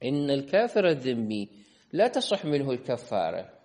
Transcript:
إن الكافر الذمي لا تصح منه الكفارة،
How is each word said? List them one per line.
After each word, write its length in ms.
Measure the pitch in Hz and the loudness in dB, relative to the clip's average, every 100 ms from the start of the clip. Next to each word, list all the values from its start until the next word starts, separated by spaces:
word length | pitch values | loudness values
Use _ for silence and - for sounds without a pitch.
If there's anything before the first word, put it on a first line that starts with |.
إن 260 | 123 143 143 | -4 -2 0
الكافر 580 | 139 139 190 233 220 185 | -2 2 2 2 2 2
الذمي 600 | 147 127 117 110 107 101 - - _ _ | 2 0 -2 -2 -4 -6 -12 -20 _ _
لا 140 | 160 240 | 2 2
تصح 380 | 269 247 202 156 | 2 -2 -2 0
منه 260 | 147 139 | 0 0
الكفارة، 800 | 123 - 123 - 104 82 90 92 - | -2 -2 -4 -2 -2 0 -2 -8 -16